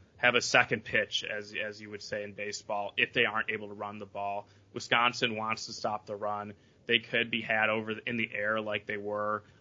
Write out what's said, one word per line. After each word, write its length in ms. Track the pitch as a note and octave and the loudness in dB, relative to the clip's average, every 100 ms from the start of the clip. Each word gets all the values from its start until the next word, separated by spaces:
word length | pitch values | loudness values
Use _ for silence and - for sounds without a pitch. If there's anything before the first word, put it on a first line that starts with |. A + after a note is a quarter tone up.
| - - | -20 2
have 180 | B2 | 4
a 60 | A#2+ | 4
second 400 | - B2+ A#2+ A#2 | 6 6 6 0
pitch, 400 | - A2+ G2+ - | 0 0 0 -2
as, 300 | - G#2+ G2+ | -4 -6 -6
as 260 | A2 G#2+ G#2 | -6 -6 -8
you 80 | G#2+ | -12
would 120 | G#2 | -12
say 220 | - G#2+ | -8 -6
in 80 | G#2 | -6
baseball, 600 | G2+ G#2 G2+ - G#2 G2+ - | -8 -8 -8 -6 -4 -2 0
if 160 | A#2+ | 2
they 120 | C3 | 4
aren't 240 | A2+ A2 A2 | 2 2 -2
able 180 | A2 G#2 | -4 -6
to 60 | |
run 260 | G#2 G#2 G#2 | -8 -8 -8
the 60 | G2+ | -10
ball. 420 | G2+ G2+ G2+ - - _ | -6 -4 -4 -8 -20 _
Wisconsin 640 | A#2+ - B2 B2 B2 B2 G#2+ | -10 2 4 6 4 0 0
wants 300 | A2 A2 - | -2 -2 -4
to 60 | |
stop 340 | A2 A2 G#2+ - | -4 -2 -2 -4
the 100 | G2+ | -4
run. 360 | G#2 G#2 G#2 G2+ _ _ - | -2 -4 -6 -12 _ _ 2
They 120 | A#2 | 4
could 320 | - A#2+ A#2 | 4 0 0
be 120 | A2+ | -2
had 280 | A2+ A2 A2 | 0 2 4
over 240 | A2 A2 | 2 -2
the, 140 | G#2+ - | -4 -4
in 80 | A#2 | -2
the 120 | A2 | -2
air 260 | G#2 G#2 A2 | -2 -2 -2
like 260 | G#2+ G#2 G#2 | -2 -4 -4
they 100 | G#2 | -6
were 480 | G#2 G#2 G#2 G#2+ - - | -4 -2 -2 -4 -6 -14